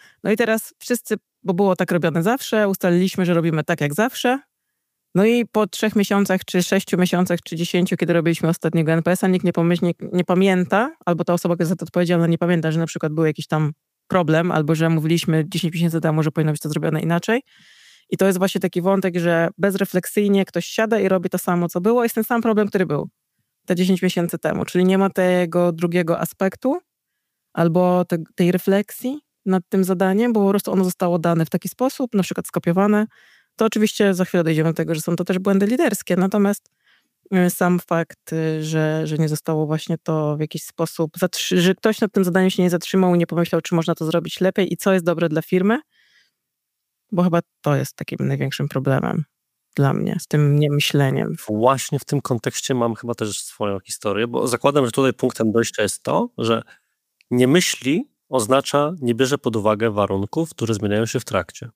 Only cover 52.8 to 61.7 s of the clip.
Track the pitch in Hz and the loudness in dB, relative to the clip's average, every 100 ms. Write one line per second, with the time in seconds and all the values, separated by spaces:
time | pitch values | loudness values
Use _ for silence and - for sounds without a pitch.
52.8 | 117 110 120 117 107 98 - - 104 98 | -2 -4 -6 -6 -6 -8 -12 -8 -6 -6
53.8 | - - 104 101 120 123 131 120 139 143 | -8 -8 -4 -2 -2 -2 -2 0 0 2
54.8 | 123 123 131 - 127 - 113 113 113 - | 0 0 0 0 -4 -2 0 0 -2 -2
55.8 | 104 - - 147 240 - 113 113 - - | -4 -4 -4 -2 -4 -4 -2 -2 -4 -20
56.8 | _ _ _ _ - 123 127 170 - - | _ _ _ _ -4 2 4 4 2 -4
57.8 | 131 170 277 _ - 131 110 131 - 143 | -2 -2 -4 _ -6 -4 2 0 2 -2
58.8 | 147 180 123 113 131 139 127 110 104 107 | -2 -2 -4 0 0 0 -2 -2 0 0
59.8 | 113 104 98 98 101 160 165 - 113 107 | 0 0 -2 -2 -4 -4 -6 -6 -4 -2
60.8 | 101 104 113 127 - 101 - - 120 | 0 0 -2 -4 -4 -4 -4 -12 -18